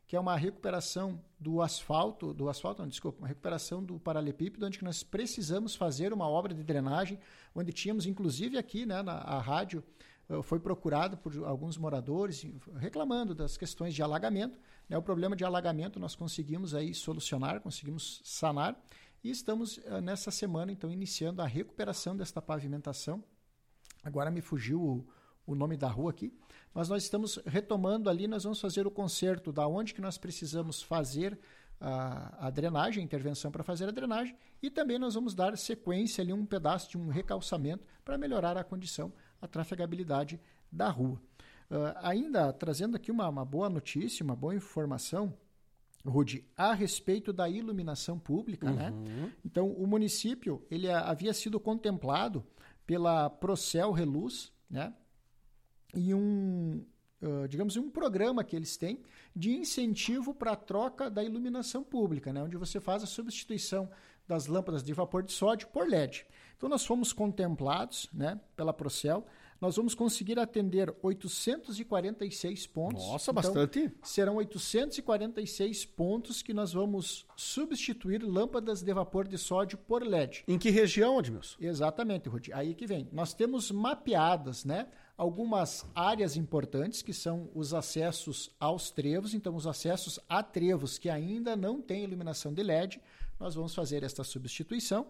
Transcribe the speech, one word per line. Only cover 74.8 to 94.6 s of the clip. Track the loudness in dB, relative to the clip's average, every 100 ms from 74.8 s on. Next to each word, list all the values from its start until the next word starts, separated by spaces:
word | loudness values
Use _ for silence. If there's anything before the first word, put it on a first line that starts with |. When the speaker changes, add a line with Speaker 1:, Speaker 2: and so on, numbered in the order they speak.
| 0 -2
Speaker 1:
e |
quarenta | 0 2 0 -4
e | -4
seis | 0 0 0
pontos | -4 0 2 2 -2 -6
que | -2
nós | 0 0
vamos | 2 2 0 -2 -6 -12 -10
substituir | -4 -2 -2 -2 -2 -2 0 0
lâmpadas | 2 2 2 0 0 0
de | 2
vapor | 2 2 0 0
de | -4
sódio | 0 2 2 -2
por | 0 0
led. | 4 4 2 0 2
Speaker 2:
Em | 6
que | 8
região, | 8 8 8 6 6
Edmilson? | 4 -2 -8 -6
Speaker 1:
Exatamente, | -2 2 2 2 0 0 -2
Rudi. | -6 -4
Aí | -4 -4
que | -4 -2
vem. | -4 -2
Nós | -2 -2
temos | 2 2 2 0
mapeadas, | 0 0 0 4 6 6 6 0 -4
né, | -2 -2 -4 -12 -14 -2
algumas | 0 0 2 2 2 -2 -6
áreas | 0 2 4 2 0
importantes, | 0 0 2 0 -2 -4
que | -6
são | -4 -2 -2 -4
os | -4 -2
acessos | -2 -2 0 0 0 -4 -6 -8 -2
aos | 0 0 -2
trevos. | 0 2 2 0
Então, | -2 -2
os | -2 -2
acessos | 0 0 0 -2 -8 0
a | 0
trevos | 0 2 4 4 2 -2
que | -2
ainda | 0 0 -2 0
não | 0 0 -2
têm | -2 -4
iluminação | -4 -4 -4 -4 -4
de | 0
led, | 4 4 2 -4 -14 -6 -4 -4
nós | -4
vamos | -4 -2
fazer | -2 0 0
esta | -2 -4
substituição. | -6 -6 -6 -6